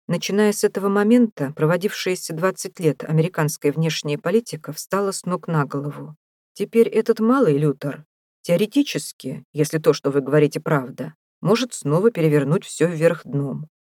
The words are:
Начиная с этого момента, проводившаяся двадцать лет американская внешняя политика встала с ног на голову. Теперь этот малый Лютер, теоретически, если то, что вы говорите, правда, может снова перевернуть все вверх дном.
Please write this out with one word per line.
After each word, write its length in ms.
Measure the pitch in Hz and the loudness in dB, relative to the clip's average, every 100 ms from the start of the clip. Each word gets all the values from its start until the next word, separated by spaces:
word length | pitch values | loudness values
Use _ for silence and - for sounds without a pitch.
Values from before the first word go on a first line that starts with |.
| - | -6
Начиная 460 | 170 - 196 208 | -6 -2 2 2
с 100 | 202 | 2
этого 240 | 208 - 196 | 0 0 0
момента, 640 | 202 208 247 226 - 143 | 0 4 4 4 0 -6
проводившаяся 800 | 151 156 175 202 - - 185 - | 0 0 2 -2 -4 -4 -4 -6
двадцать 460 | 160 185 185 190 - | -2 -2 -2 -10 -4
лет 240 | 165 147 | -2 -2
американская 680 | - 156 165 - 151 - 147 | -2 0 0 0 -4 -2 -2
внешняя 440 | 147 160 156 151 147 | 0 -2 -2 -6 -4
политика 540 | 170 214 233 156 - | 0 0 -2 -10 -12
встала 400 | 151 - 190 196 | -14 -6 -4 -2
с 140 | 185 - | -6 -6
ног 240 | 175 - | -6 -2
на 160 | 160 147 | -2 0
голову. 500 | 143 143 139 147 156 _ _ _ | -4 -8 -10 -16 -18 _ _ _
Теперь 340 | - 202 233 226 | -10 -2 2 4
этот 320 | 214 220 220 | 2 0 2
малый 380 | 220 262 214 143 | 2 4 4 4
Лютер, 480 | 151 135 147 135 - _ _ _ | 2 -2 -6 -10 -16 _ _ _
теоретически, 1000 | - 170 208 285 285 - - - 131 - - | -2 0 2 2 0 -2 -8 -12 -12 -12 -10
если 280 | 143 151 160 | -2 0 2
то, 120 | 160 | 2
что 200 | 143 139 | 2 2
вы 100 | 139 | -2
говорите, 400 | 131 147 151 156 | 2 4 4 0
правда, 520 | 156 151 123 - 156 - _ _ | -2 -2 -2 -8 -12 -12 _ _
может 320 | 156 226 247 | 0 0 0
снова 360 | - 147 156 220 | -6 -2 2 2
перевернуть 540 | 202 160 147 139 180 | 2 2 2 2 0
все 240 | - - 165 | -2 -2 -2
вверх 360 | 165 165 165 - | 2 2 0 -4
дном. 420 | 139 139 143 156 _ _ | -4 -4 -6 -12 _ _